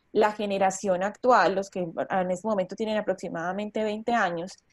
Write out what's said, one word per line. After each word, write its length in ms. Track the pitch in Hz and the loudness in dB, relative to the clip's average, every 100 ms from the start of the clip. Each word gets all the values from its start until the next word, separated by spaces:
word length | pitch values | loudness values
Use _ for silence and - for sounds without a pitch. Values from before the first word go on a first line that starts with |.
| _ | _
la 180 | - 214 | 2 2
generación 680 | 214 208 196 190 190 208 180 | 2 -2 2 2 0 0 0
actual, 520 | 196 208 247 233 170 | -2 0 4 6 6
los 160 | 190 196 | 2 -4
que 100 | 190 | -4
en 500 | 170 - 135 196 180 | -4 -4 -2 0 0
este 160 | 180 220 | -2 -2
momento 300 | 202 185 196 | -2 -2 -4
tienen 220 | 220 214 | -2 -2
aproximadamente 840 | 202 190 180 165 175 190 214 220 | -2 -4 -6 -6 -4 -4 -4 -2
veinte 300 | 214 220 220 | -2 -2 0
años, 400 | 233 190 170 185 - _ | 2 2 -2 -8 -12 _